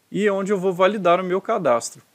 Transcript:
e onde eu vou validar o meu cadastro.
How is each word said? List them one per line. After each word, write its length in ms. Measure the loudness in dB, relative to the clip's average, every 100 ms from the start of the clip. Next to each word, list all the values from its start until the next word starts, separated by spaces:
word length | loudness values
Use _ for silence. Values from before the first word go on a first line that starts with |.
| _
e 180 | -2 0
onde 220 | -2 -2
eu 60 | -2
vou 140 | -2
validar 480 | 2 2 2 2 2
o 40 |
meu 160 | 0 -4
cadastro. 640 | -4 -2 0 0 -2 -14 _